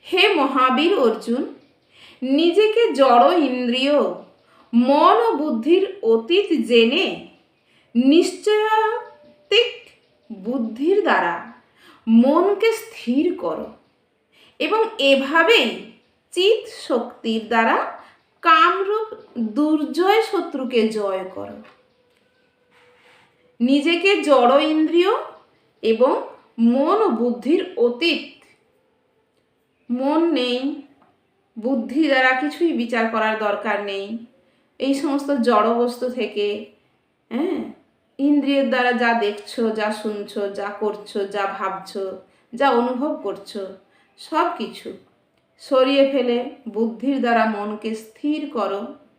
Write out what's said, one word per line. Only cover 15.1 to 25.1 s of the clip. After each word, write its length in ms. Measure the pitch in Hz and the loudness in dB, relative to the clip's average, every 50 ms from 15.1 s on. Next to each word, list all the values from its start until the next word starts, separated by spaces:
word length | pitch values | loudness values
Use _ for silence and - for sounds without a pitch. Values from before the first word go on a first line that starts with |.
এভাবেই 580 | 277 254 277 269 294 330 330 - 466 339 269 220 190 - - - - _ _ _ _ _ _ _ - | 4 4 2 0 2 2 4 6 6 4 4 2 -4 -6 -12 -18 -20 _ _ _ _ _ _ _ -4
চিত 280 | 349 359 403 453 - - - - - - | 0 2 2 2 2 0 -10 -16 -18 -6
শক্তির 560 | - 311 240 226 - - - _ 233 220 226 220 - | -2 -2 -2 -2 -4 -12 -8 _ -4 -4 -4 -4 -2
দ্বারা 260 | 233 226 226 233 330 - - - - - - - _ _ _ _ _ _ - | 0 2 2 2 2 0 -2 -4 -10 -14 -20 -20 _ _ _ _ _ _ 2
কামরূপ 640 | 339 320 320 330 339 349 381 392 381 415 440 440 440 - - - - - 240 226 214 208 247 | 4 4 6 6 4 2 0 -2 -2 -2 -2 -4 -6 -10 -18 -20 -16 -8 -6 -6 -4 -2 0
দুর্জয় 640 | 302 302 311 302 302 254 254 302 359 392 415 453 427 - | 0 2 2 0 0 -2 -2 0 2 2 4 2 2 0
শত্রুকে 500 | - 359 294 - - 269 262 233 254 240 220 220 220 | -2 -4 -4 -4 -6 -8 -8 -2 0 0 0 0 0
জয় 300 | 214 208 196 190 185 185 185 - | -2 -4 -4 -4 -6 -6 -10 -12
করো। 220 | 196 - 202 214 214 - - _ _ _ _ _ _ _ _ _ _ _ _ _ _ _ _ _ _ _ _ _ _ _ _ _ _ _ _ _ _ _ _ _ _ _ _ _ _ | -14 -14 -14 -14 -18 -20 -20 _ _ _ _ _ _ _ _ _ _ _ _ _ _ _ _ _ _ _ _ _ _ _ _ _ _ _ _ _ _ _ _ _ _ _ _ _ _
নিজেকে 520 | 233 247 277 294 - 330 339 339 349 392 403 330 294 294 | 0 2 2 2 2 0 -2 0 2 2 2 2 2 4
জড় 280 | 285 254 240 240 262 285 311 311 311 | 4 6 6 6 4 4 4 2 0
ইন্দ্রিয় 400 | 311 311 302 320 339 349 381 | 0 0 2 2 2 2 2